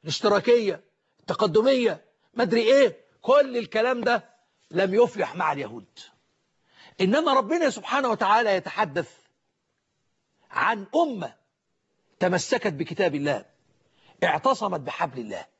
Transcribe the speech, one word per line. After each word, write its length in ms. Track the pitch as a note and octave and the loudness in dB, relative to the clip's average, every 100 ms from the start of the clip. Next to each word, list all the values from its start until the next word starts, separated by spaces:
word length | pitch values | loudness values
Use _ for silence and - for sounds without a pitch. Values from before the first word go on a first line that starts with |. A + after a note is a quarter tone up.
الاشتراكية، 800 | D#3+ D3 G#3+ G3+ A#3+ A#3+ G#3 D#3+ _ _ _ _ | -8 -2 2 2 4 2 2 -6 _ _ _ _
التقدمية، 840 | - E3 G#3+ E3 A#3+ C4 A3+ D#3 _ _ _ | -10 -2 2 4 4 2 2 -2 _ _ _
ما 80 | - | -4
أدري 180 | A#3 A3+ | 0 2
إيه، 360 | A3+ C4+ B3+ - _ _ | 4 6 4 0 _ _
كل 340 | - C#4 C#4 A#3+ | 2 4 4 -2
الكلام 440 | G#3+ A3 A#3+ B3+ | -4 -2 -2 0
ده 380 | A#3 A#3+ - _ _ _ _ | 0 -2 -4 _ _ _ _
لم 240 | E3 F#3+ | -2 0
يفلح 420 | G3+ A#3+ A3+ D#3+ F3 | 2 2 2 -6 -4
مع 160 | D#3+ | -4
اليهود. 340 | C#3+ A2+ A#2 G2 - - _ _ _ _ _ _ _ - - | -4 -8 -12 -18 -20 -20 _ _ _ _ _ _ _ -20 -4
إنما 320 | F#3 C4 D#4+ | 0 2 2
ربنا 380 | C4+ G#3+ E4 D4+ | 0 2 0 0
سبحانه 380 | A3+ - C4 C4 | -2 -4 -2 -2
وتعالى 420 | A3 G3 A3 A3+ | -2 2 2 4
يتحدث 560 | F#3+ - - G#3 C#3+ C#3+ _ _ _ _ _ _ _ _ _ _ _ _ _ _ | 0 -2 -4 -4 -4 -8 _ _ _ _ _ _ _ _ _ _ _ _ _ _
عن 360 | - F#3 A3+ G3 | -4 -2 -2 -2
أمة 400 | D4+ E4 A3+ C#3+ _ _ _ _ _ _ _ _ _ | 0 0 -2 -10 _ _ _ _ _ _ _ _ _
تمسكت 520 | F#3 F3 - B3 G#3 | 0 0 0 -2 -2
بكتاب 420 | C#3+ - E3 F3+ | -4 -8 -2 -2
الله، 300 | C#3+ C#3+ B2 - _ _ _ _ _ _ _ | 0 -4 -4 -6 _ _ _ _ _ _ _
اعتصمت 560 | F3 D3+ C4+ C4 G#3 F3 | -2 0 0 0 -2 -6
بحبل 400 | B2+ - E3+ B2+ | -8 -6 -6 -6
الله. 240 | A2 F#2 - | -12 -12 -14